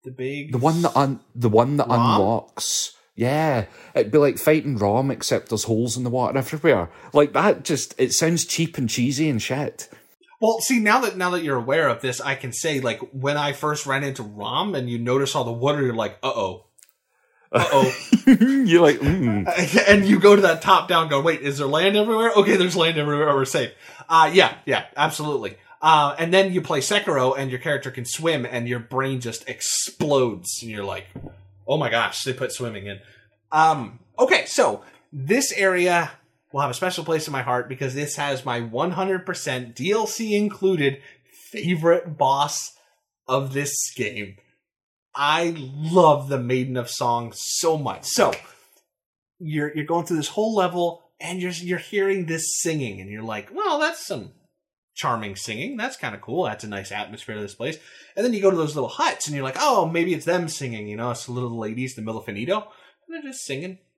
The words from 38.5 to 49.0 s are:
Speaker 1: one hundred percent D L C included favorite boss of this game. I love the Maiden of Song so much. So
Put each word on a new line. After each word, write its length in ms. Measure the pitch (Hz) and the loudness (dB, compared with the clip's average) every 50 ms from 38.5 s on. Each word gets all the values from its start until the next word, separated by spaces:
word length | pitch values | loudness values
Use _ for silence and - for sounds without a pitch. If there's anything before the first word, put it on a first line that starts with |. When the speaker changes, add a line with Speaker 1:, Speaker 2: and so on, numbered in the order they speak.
| 120 120 | -6 -4
Speaker 1:
one 320 | 117 113 110 127 156 180 | -6 -6 -4 -2 -2 -2
hundred 340 | 175 170 190 190 190 180 185 | -2 -4 -2 -2 -2 -4 -4
percent 480 | 185 175 - - 151 131 127 123 117 117 | -8 -10 -6 -6 -6 -6 -6 -8 -12 -12
D 160 | - 143 185 | -8 -2 -2
L 160 | 208 226 214 | 0 0 -2
C 280 | - - - 226 214 208 | -4 -6 -6 -4 0 0
included 640 | 208 208 208 202 - 190 190 190 160 143 139 135 - - - - _ _ _ _ - - - | 0 0 -2 -2 0 0 0 2 2 0 0 0 -2 -14 -20 -20 _ _ _ _ -20 -20 -14
favorite 640 | - 214 - 170 180 160 160 170 170 180 170 175 151 | -12 -6 -2 -2 -2 2 4 4 4 4 2 -6 -4
boss 600 | - 139 131 135 139 147 147 - - - - _ _ _ _ _ _ _ _ _ _ _ - | 0 2 2 2 2 0 -2 -2 -8 -10 -12 _ _ _ _ _ _ _ _ _ _ _ -2
of 240 | 127 135 139 135 | -2 -2 -2 -2
this 400 | 131 139 143 - - - - - - | -4 -4 -4 -4 -4 -6 -6 -6 -6
game. 420 | - 113 104 - 104 104 95 98 _ _ _ _ _ _ _ _ _ _ _ _ _ _ _ _ | -6 -6 -6 -6 -8 -12 -12 -16 _ _ _ _ _ _ _ _ _ _ _ _ _ _ _ _
I 400 | 139 143 147 156 170 170 170 165 156 | -2 0 2 2 2 0 -2 -4 -6
love 680 | 135 131 139 147 156 160 170 185 170 156 147 143 135 135 | -10 -12 -10 -8 -6 2 6 8 8 8 8 6 2 -4
the 80 | 139 131 | -4 -2
Maiden 380 | 120 120 131 131 127 135 127 127 | 0 0 0 0 0 -2 -4 -4
of 100 | 117 - | -6 -6
Song 440 | - - 139 120 120 117 117 117 - | -6 -2 0 0 0 -2 -4 -8 -12
so 420 | - - - - - - 165 160 | -10 -8 -6 -4 0 0 0 0
much. 280 | 156 170 113 95 - - | 0 -2 -6 -6 -6 -8
So 260 | - - 254 202 - - - - - - _ _ _ _ _ _ _ _ _ | -4 2 2 2 2 2 -4 -12 -20 -20 _ _ _ _ _ _ _ _ _